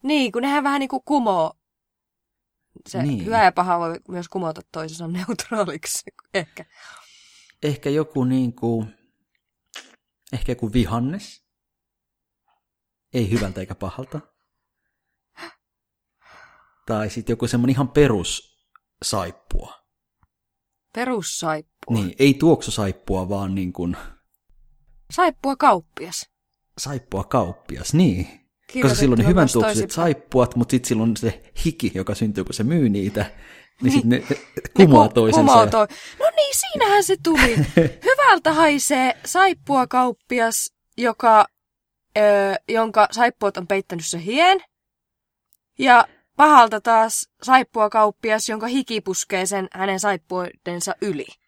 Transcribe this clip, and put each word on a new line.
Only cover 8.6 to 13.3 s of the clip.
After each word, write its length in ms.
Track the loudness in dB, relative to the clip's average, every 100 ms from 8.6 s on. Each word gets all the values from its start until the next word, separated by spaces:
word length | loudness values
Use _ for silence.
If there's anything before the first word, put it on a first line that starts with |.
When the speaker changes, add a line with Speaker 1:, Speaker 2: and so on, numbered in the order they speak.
| -4 -4 -6 -14 _ _ _ _ _ _ _ -20 -20 _ _ _ _
Speaker 2:
ehkä 200 | -8 -6
joku 200 | -6 -2
vihannes. 720 | -2 -2 -2 -6 -8 -14 -20 _ _ _ _ _ _ _ _ _ _ _ _ _ _ _ _ _
Ei 160 | -6 -2